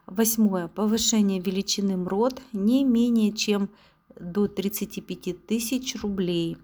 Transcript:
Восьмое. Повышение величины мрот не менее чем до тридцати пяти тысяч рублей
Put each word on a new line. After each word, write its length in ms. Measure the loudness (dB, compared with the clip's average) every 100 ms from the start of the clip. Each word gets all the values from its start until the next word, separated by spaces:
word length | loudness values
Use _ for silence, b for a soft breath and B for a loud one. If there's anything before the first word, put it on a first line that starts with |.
| -10
Восьмое. 640 | 0 0 4 2 2 -4
Повышение 720 | -2 0 2 2 2 2 2
величины 560 | -2 -2 -2 -2 0 0
мрот 440 | 0 0 0 -2 -10
не 320 | -2 2 4 4
менее 480 | 4 4 4 2
чем 340 | 0 0 0 0 b b b _ -16
до 300 | -6 -2 -2
тридцати 540 | 0 -4 -4 -8 -8
пяти 320 | -12 -10 -8
тысяч 680 | -10 -4 -4 -2 -4 -4 -6
рублей 560 | -6 -2 0 0 -2 -6